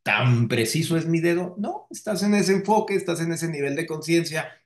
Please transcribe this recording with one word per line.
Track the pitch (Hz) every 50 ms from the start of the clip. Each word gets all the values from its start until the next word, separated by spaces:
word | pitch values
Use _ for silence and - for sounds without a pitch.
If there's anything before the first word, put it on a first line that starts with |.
¿Tan | - 104 104 107 127 123 120 117 117 110
preciso | 123 117 113 113 - 156 160 160 165
es | 165 156
mi | 165 165 165
dedo? | 165 170 170 175 180 180 - -
No, | 208 277 381 427 - -
estás | - - - 214 202 170
en | 196 208 208
ese | 196 175 180 196
enfoque, | 190 190 - 220 208 - - 196
estás | 185 - 180 165 160
en | 165 170
ese | 165 160 170 165
nivel | 156 143 139 139 139
de | 156 165
conciencia | 165 156 151 151 160 170 170 165 147 156 156 143 - - _ _